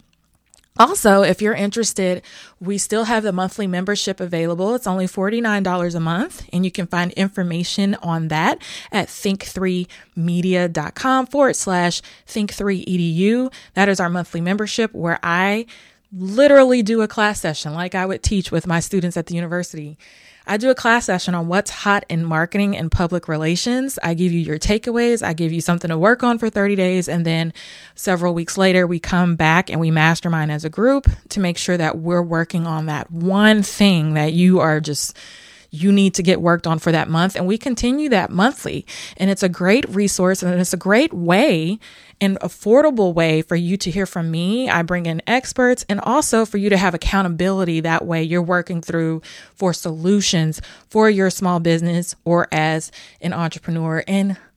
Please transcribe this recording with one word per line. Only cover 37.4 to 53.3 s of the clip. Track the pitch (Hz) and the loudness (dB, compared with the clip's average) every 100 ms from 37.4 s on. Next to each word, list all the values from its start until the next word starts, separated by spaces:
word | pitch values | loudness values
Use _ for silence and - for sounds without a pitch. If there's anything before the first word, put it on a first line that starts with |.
| 180 | -2
we | 220 | -2
continue | 277 226 240 285 302 | -4 -2 0 0 0
that | 202 - | 0 0
monthly. | 180 196 - - - - - - - | 0 0 0 -8 -8 -10 -16 -16 -2
And | 196 | 0
it's | 196 | 0
a | 185 | -2
great | 170 180 247 - | 0 2 2 2
resource, | 190 202 - 185 190 | -2 0 2 0 2
and | 180 180 | 0 0
it's | 180 | -2
a | 180 | -2
great | 190 220 320 | 2 4 2
way, | 185 170 190 302 165 160 220 - - - _ | 0 2 4 4 2 -2 -6 -10 -20 -20 _
an | 196 190 | -2 -2
affordable | 170 - 208 262 302 233 185 165 | -6 -4 4 4 4 2 2 2
way | 165 156 | 2 2
for | - 170 | 0 -2
you | 175 196 | 0 -2
to | 185 | -2
hear | 190 185 | -4 -4
from | 180 165 | -4 -4
me. | 165 180 233 254 | -2 -2 -2 0
I | 175 | -2
bring | 170 175 170 | 0 -2 -2
in | 160 - | -4 -2
experts, | 247 - - 247 247 - | -2 -2 0 2 2 -2
and | 202 | -4
also | - 277 - 226 220 | 0 0 2 0 0
for | 208 | -2
you | 202 | 2
to | 190 | 2
have | 190 | 2
accountability. | 170 - 196 185 165 185 190 175 160 | 0 0 2 0 0 0 0 0 0
That | 165 160 170 | 0 -2 0
way | 165 | -2
you're | 160 175 | 0 0
working | 170 180 175 170 | 0 0 -2 -6
through | 165 170 160 160 - - - - | -4 -2 -2 -4 -8 -20 -20 -4
for | 190 | -2
solutions | 165 175 160 180 202 - 170 160 - - - _ | -2 -6 -2 0 2 2 0 0 -2 -12 -20 _
for | 214 220 | 2 4
your | 196 190 | 4 0
small | - 185 175 | 0 -2 0
business | 165 165 170 175 175 - 170 | 2 2 0 -2 -4 -6 0
or | 170 - | 0 2
as | 156 156 160 - - - _ | 0 0 -2 -6 -14 -20 _
an | 170 | -6